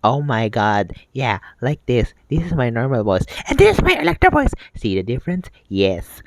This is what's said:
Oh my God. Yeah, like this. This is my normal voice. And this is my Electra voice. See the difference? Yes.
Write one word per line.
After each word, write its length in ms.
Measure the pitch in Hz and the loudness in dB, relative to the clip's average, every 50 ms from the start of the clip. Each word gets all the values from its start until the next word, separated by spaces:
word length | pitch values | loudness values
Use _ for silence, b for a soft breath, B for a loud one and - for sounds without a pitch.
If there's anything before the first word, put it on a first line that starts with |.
| - | 2
Oh 160 | 107 123 143 | 2 0 0
my 280 | 147 147 127 110 113 110 | 0 -2 0 0 0 0
God. 460 | 101 117 104 107 104 104 101 87 - - - _ | 0 0 2 2 2 0 -2 -4 -6 -18 -20 _
Yeah, 260 | _ 131 135 120 104 92 B B B B | _ -6 -2 -2 -2 -4 B B B B
like 240 | - 127 151 - _ | -4 -4 -4 -4 _
this. 260 | - 123 120 107 - - _ _ _ | 0 0 0 0 0 -4 _ _ _
This 140 | 139 156 | -4 -4
is 120 | 165 175 170 | -2 -2 -2
my 160 | 156 127 120 | 0 0 0
normal 340 | 113 117 120 135 135 117 104 | 0 -2 -2 0 0 0 2
voice. 200 | 104 95 92 - B B B B - | 2 2 0 0 B B B B -4
And 100 | - 277 | 2 4
this 180 | 392 427 403 - | 4 4 4 2
is 40 | |
my 160 | - 370 370 - | 2 0 0 0
Electra 300 | 311 339 330 - - 370 | 0 -2 0 2 2 4
voice. 200 | 277 302 277 240 - B B B B | 4 4 2 2 -2 B B B B
See 200 | - - 110 95 | -6 -4 -2 0
the 60 | 95 | 0
difference? 460 | 92 101 120 127 - - 175 185 175 - b b b b | 0 -2 -4 -4 -2 -4 -4 -4 -6 -10 b b b b
Yes. 540 | 98 95 98 95 95 85 - - - - - | 0 2 2 2 2 -2 -6 -12 -18 -20 -20